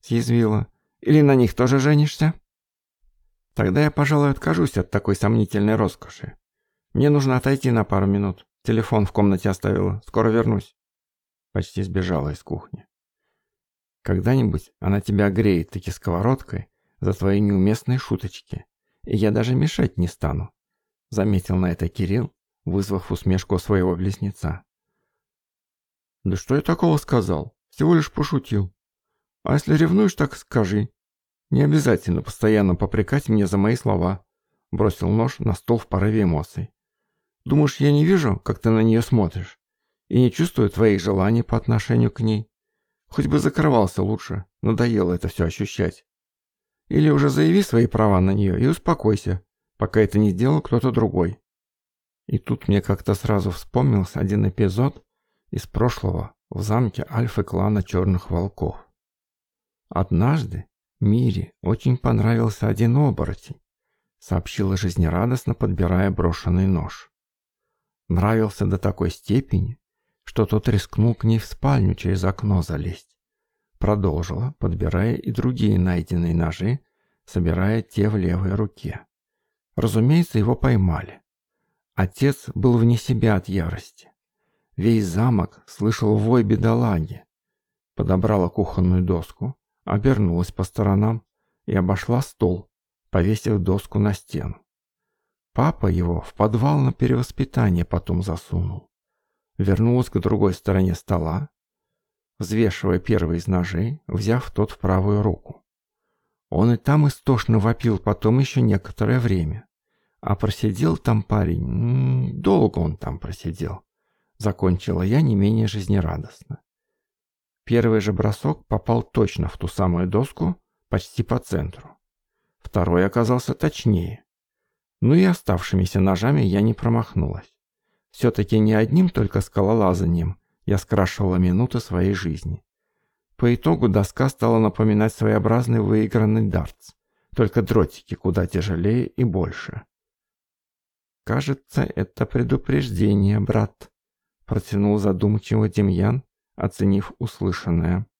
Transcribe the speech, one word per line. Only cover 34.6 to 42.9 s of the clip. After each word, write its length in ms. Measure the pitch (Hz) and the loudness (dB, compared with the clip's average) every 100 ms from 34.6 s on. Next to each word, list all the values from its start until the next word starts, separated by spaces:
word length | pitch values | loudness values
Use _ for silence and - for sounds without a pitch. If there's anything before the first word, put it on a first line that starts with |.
| _ | _
бросил 360 | - 107 - 87 | -2 -2 0 -2
нож 300 | 107 120 - | 0 0 -2
на 160 | - | -4
стол 240 | 95 - 117 | -4 -2 -2
в 100 | - | 0
порыве 360 | 95 101 110 | -2 0 2
эмоций. 500 | 95 78 - - - _ _ _ _ _ _ _ - | 0 0 -4 -10 -12 _ _ _ _ _ _ _ 0
«Думаешь, 340 | 143 147 - | 2 2 2
я 120 | 143 | 2
не 140 | 147 156 | 4 4
вижу, 340 | 190 135 92 | 2 0 -2
как 180 | - - | -4 -2
ты 140 | 113 | 2
на 80 | 113 | 2
нее 240 | 113 113 | 4 2
смотришь? 560 | 113 117 90 - - - _ _ _ _ _ | 2 0 0 -4 -14 -20 _ _ _ _ _
И 120 | 120 | 2
не 120 | 123 | 2
чувствую 400 | - 170 - 104 | 0 -4 0 -2
твоих 280 | - 110 95 | 2 2 2
желаний 440 | 87 98 95 117 | 0 0 2 0
по 140 | 117 113 | 0 -4
отношению 520 | - 113 - 120 117 | 0 -2 0 0 0
к 120 | - | 0
ней? 280 | 113 107 110 _ _ _ _ | -2 -2 -6 _ _ _ _